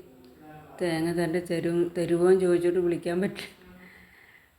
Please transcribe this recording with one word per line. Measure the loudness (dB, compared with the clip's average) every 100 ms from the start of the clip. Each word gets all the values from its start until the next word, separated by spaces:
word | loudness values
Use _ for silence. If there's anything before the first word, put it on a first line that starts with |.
| -14 -20 -20 -20 -20 -20 -20 -6
തേങ്ങ | -4 -2 -2 0
തരണ്ട | 0 -2 -2 -4
തരും, | 0 0 0 -2
തരുമോയെന്ന് | 0 2 6 4 4
ചോദിച്ചിട്ട് | 2 2 0 0
വിളിക്കാൻ | -2 -2 -2 -2
പറ്റില്ല. | -4 -14 -18 -20 -20 -20 -20 -20 -20 -20 -20 _